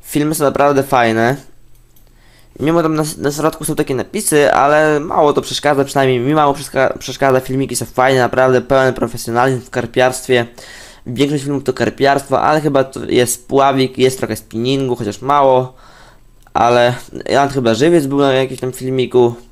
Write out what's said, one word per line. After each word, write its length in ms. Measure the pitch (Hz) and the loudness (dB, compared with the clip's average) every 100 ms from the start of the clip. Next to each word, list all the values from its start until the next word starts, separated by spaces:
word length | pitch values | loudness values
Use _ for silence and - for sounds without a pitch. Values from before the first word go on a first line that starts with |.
Filmy 340 | - 147 147 156 | -4 -2 -2 0
są 80 | |
naprawdę 400 | 139 - 143 139 | 0 2 2 2
fajne. 520 | 135 131 117 110 117 - - - - - _ - - _ _ _ - - | 2 2 2 2 0 -2 -8 -20 -20 -20 _ -20 -20 _ _ _ -20 -6
Mimo 240 | 143 165 | 0 0
tam 120 | 160 156 | 0 -2
na, 80 | 151 - | -4 -4
na 140 | 135 | -4
środku 340 | 147 151 156 156 | -2 -2 -2 -6
są 100 | 151 | -4
takie 200 | 151 131 | -4 -4
napisy, 580 | - 208 214 151 143 | -4 -6 0 2 4
ale 460 | - 135 151 156 151 | 4 4 4 2 0
mało 340 | 151 - 151 | -2 0 2
to 80 | 143 | 2
przeszkadza, 420 | - - 143 139 | -2 -4 0 0
przynajmniej 360 | 135 143 135 123 | 0 0 0 0
mi 140 | 123 | 0
mało 200 | 156 147 | 2 2
przeszka-, 440 | 139 - 143 131 - | 0 -4 -2 -2 -2
przeszkadza. 420 | - 127 139 131 | -10 -4 0 0
Filmiki 360 | 131 131 139 123 | 0 -4 -4 -6
są 100 | 113 | -6
fajne, 340 | - 127 135 | 0 2 2
naprawdę 420 | 120 123 131 127 | 2 2 2 2
pełen 320 | 117 135 131 | 2 2 2
profesjonalizm 680 | 123 120 117 - 117 131 127 | 0 -6 -6 -6 0 0 -2
w 80 | 107 | -6
karpiarstwie. 760 | 123 117 127 127 127 - 123 117 - - - - - - | -8 -4 0 0 0 0 0 0 -10 -20 -20 -20 -18 -12
Większość 360 | 120 139 147 | -2 0 0
filmów 200 | 139 143 | -4 -4
to 100 | 135 | -4
karpiarstwo, 680 | 123 113 - 135 139 - 135 | -2 -4 0 0 0 0 0
ale 200 | - 156 | 2 0
chyba 220 | 151 135 | 0 0
to 220 | 131 - - | -2 -6 -2
jest 420 | 123 120 - - | 0 0 -2 -2
pławik, 500 | 135 135 135 131 - | 2 2 2 -2 2
jest 200 | 127 131 | 0 0
trochę 180 | 110 110 | -6 -8
spinningu, 600 | - 110 120 135 135 123 | -8 -6 -2 -2 -2 -4
chociaż 260 | 107 101 | -4 -6
mało. 520 | 127 143 135 127 127 - - - - - - _ - | -2 2 4 2 0 -12 -20 -20 -20 -20 -20 _ -10
Ale 400 | - 117 120 120 123 - - - | 0 2 4 2 0 -10 -14 -2
ja 220 | 123 139 | 0 0
chyba 260 | 135 117 | 0 0
żywiec 320 | 110 151 170 139 | 2 2 2 0
był 140 | 139 | 0
na 140 | 139 | 2
jakimś 260 | 131 131 127 | 2 -2 -4
tam 120 | 127 | -10
filmiku. 640 | 127 131 131 123 127 120 117 - | -8 -6 -4 0 2 2 0 -16